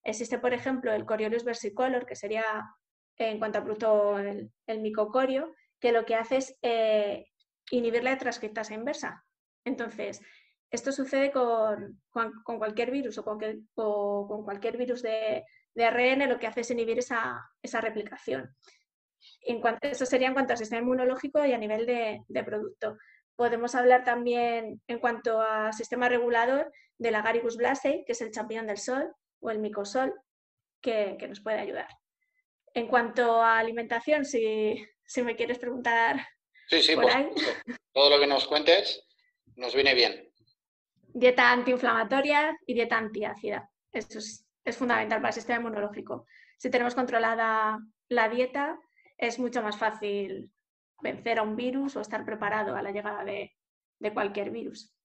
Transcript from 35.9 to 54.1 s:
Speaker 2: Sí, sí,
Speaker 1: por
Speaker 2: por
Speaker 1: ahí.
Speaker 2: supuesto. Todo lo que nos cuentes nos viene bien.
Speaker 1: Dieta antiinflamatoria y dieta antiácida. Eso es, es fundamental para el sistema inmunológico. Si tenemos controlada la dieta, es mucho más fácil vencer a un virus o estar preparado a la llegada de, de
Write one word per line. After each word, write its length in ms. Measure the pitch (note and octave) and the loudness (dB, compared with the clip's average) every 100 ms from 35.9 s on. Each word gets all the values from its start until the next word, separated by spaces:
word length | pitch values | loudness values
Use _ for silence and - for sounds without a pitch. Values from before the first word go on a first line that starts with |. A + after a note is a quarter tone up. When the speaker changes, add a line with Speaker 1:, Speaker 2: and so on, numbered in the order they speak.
| A#3 A3+ C4 - _ _ _ - | 4 4 2 -6 _ _ _ 0
Speaker 2:
Sí, 140 | E3 | 4
sí, 120 | D3+ D#3+ | 6 6
Speaker 1:
por 100 | - | 6
Speaker 2:
por 80 | |
Speaker 1:
ahí. 140 | B3+ D4 | 4 2
Speaker 2:
supuesto. 440 | - - - - - _ | 0 -2 -4 -10 -14 _
Todo 160 | C3 C#3+ | 6 8
lo 80 | C#3+ | 8
que 80 | C#3+ | 6
nos 180 | C#3 - | 4 2
cuentes 580 | D3+ D3+ F3+ G3+ - _ _ _ _ _ - | 2 6 6 4 -8 _ _ _ _ _ -10
nos 180 | B2 | -2
viene 220 | B2+ C#3 B2+ | 4 6 6
bien. 340 | A2+ - - _ _ _ _ _ _ _ | 4 2 -16 _ _ _ _ _ _ _
Speaker 1:
Dieta 500 | _ B3 B3 B3 B3 | _ 4 6 8 6
antiinflamatoria 1040 | B3 B3 B3 B3 A3+ A3 C4+ C#4+ D4 D4+ D#4 - | 4 2 2 2 2 2 0 2 2 2 -4 -4
y 60 | A#3 | -2
dieta 220 | A#3 A#3 | 0 0
antiácida. 720 | A3 G#3+ G#3 G3+ - G3 - _ _ | -2 -6 -6 -6 -6 -8 -10 _ _
Eso 280 | A3+ G#3+ A3 | -10 -10 -12
es, 260 | G#3+ - _ _ | -12 -16 _ _
es 140 | - - | -10 -4
fundamental 420 | B3 A3+ G#3+ A3 | 0 0 0 0
para 100 | A#3 | 0
el 40 | |
sistema 260 | G#3+ G#3+ A#3 | -2 -2 -2
inmunológico. 680 | A#3 G#3+ G#3 G#3 - A#2+ - - - _ | -2 -4 -6 -6 -10 -12 -12 -20 -20 _
Si 120 | - | 0
tenemos 240 | B3 A#3+ | 2 2
controlada 840 | B3 B3 A#3 A3+ A3+ A3+ A3 G#3+ G#3+ A3 _ _ | 0 2 2 2 2 2 2 2 -2 -8 _ _
la 200 | A#3+ A3 | 2 2
dieta, 480 | A#3+ B3+ C#4+ C#4+ E4+ _ _ _ - | 2 0 0 -4 -6 _ _ _ -4
es 220 | A#3 A3 | -4 -2
mucho 220 | A#3+ A#3+ | -2 -2
más 160 | G#3+ G#3 | -2 -2
fácil 760 | A3 A3 G#3 G3+ F#3+ F#3+ - _ _ _ _ _ | -2 -2 -4 -4 -4 -8 -12 _ _ _ _ _
vencer 380 | - - A#3 A3+ | -8 -6 -2 0
a 40 | |
un 120 | G#3+ A3 | 0 -2
virus 400 | B3 C4 C#4 G#3+ | -2 -2 -4 -6
o 60 | |
estar 220 | G#3+ G#3+ - | -6 -8 -6
preparado 500 | G#3+ G#3 G#3+ G#3 A#3+ | -4 -2 -2 -2 -4
a 60 | |
la 100 | G3+ | -6
llegada 320 | G3+ G#3 G#3 | -6 -6 -8
de, 320 | G3+ G3+ - _ _ _ _ _ | -8 -8 -10 _ _ _ _ _
de 140 | G#3+ | -6